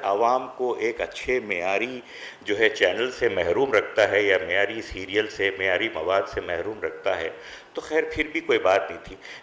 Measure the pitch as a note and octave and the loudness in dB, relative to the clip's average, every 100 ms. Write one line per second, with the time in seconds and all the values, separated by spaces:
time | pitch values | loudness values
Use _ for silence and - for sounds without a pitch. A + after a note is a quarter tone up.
0 | G2+ G2+ A#2 B2+ C3 - B2 - A2+ A2 | 0 2 4 2 -2 -4 -2 0 -2 -2
1 | F2+ - - B2+ G#2+ F2+ F#2 G2 B2 B2+ | -6 -6 -2 -2 -2 -2 0 -2 -2 -8
2 | - - - - - G#2 A2 - F#2+ G2 | -14 -16 -16 -12 -4 2 2 4 2 2
3 | B2+ - A#2+ F#2+ E2+ F#2+ C3+ G#2+ - - | -2 0 0 2 2 2 4 2 2 2
4 | G2+ G2 G2+ F#2 E2+ F#2 G2+ A2 - G2 | 4 4 4 4 2 0 0 -2 -8 -10
5 | F#2 G2+ G#2+ - G2 F#2+ F#2+ F2+ A2 D#2+ | -2 0 0 0 -2 0 0 2 0 -2
6 | E2 G2 - - F2 E2+ F#2 G#2+ - - | 2 2 0 -4 -4 -4 -4 -4 -6 -2
7 | G2 F2+ D#2+ - - - - - - D#3 | -2 0 -4 -8 -16 -18 -14 -12 -2 -2
8 | D#3+ D#3 D3 E3 D#3+ A2+ F#2 F#2+ - E2+ | 0 -4 -4 -4 2 4 6 4 2 -10
9 | - F#2+ - - | -14 -18 -18 -10